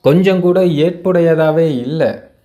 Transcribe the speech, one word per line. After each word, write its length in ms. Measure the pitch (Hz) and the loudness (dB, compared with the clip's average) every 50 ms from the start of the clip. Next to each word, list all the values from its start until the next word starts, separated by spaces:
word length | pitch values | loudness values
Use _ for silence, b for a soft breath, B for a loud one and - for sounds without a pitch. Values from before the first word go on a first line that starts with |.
கொஞ்சம் 400 | - 170 160 180 185 196 190 180 | 2 2 2 2 2 2 0 0
கூட 180 | 175 180 175 185 | 0 0 2 2
ஏற்புடையதாவே 1200 | 185 175 156 143 151 175 175 - - 190 180 175 170 165 160 160 160 156 156 165 165 160 143 123 | 0 0 0 0 0 -2 -2 -4 -4 -2 0 0 2 2 2 2 0 0 0 0 0 0 -2 -4
இல்ல. 500 | 120 131 151 160 139 110 104 - - - _ _ | -6 -6 -4 -2 -2 -2 -4 -6 -14 -20 _ _